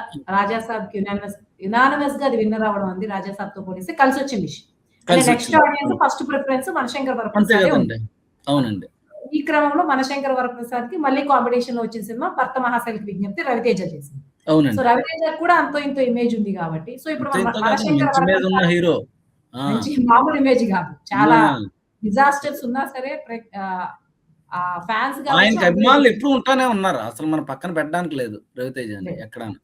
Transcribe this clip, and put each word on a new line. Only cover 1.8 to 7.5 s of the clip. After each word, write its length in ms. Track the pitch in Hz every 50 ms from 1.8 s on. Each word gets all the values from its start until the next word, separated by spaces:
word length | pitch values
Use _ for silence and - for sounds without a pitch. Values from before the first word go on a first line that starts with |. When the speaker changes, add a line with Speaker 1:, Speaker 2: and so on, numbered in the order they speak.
| 262 277 294 294 285 269 - - 277
Speaker 2:
అది 100 | 254 233
విన్నర్ 280 | 220 214 214 214 220 220
అవ్వడం 240 | 214 202 202 190 190
అంది. 180 | 185 185 214
రాజాసాబ్‌తో 560 | 208 196 190 185 196 190 - 196 196 - 196 185
పోలిస్తే 300 | 185 185 185 185 330 320
కలిసొచ్చిన 480 | - 269 269 262 277 269 277 254 202
విషయం. 240 | 165 143 - - -
అంటే 440 | _ _ _ _ _ _ _ _ -
Speaker 1:
కలిసొచ్చింది. 240 | 175 - - 240 240
Speaker 2:
నెక్స్ట్ 240 | 233 - - 311 311
ఆడియన్స్ 260 | 294 302 294 285 269
Speaker 1:
అవును. 160 | - - -
Speaker 2:
ఫస్ట్ 220 | 277 262 - - 269
ప్రిఫరెన్స్ 440 | 285 285 262 - 269 262 254 - 381
మనశంకర్ 440 | 359 302 254 240 - 277 269 262 240
Speaker 1:
అంతే 60 | 226
Speaker 2:
వరప్రసాదే 380 | 220 214 - 208 208 -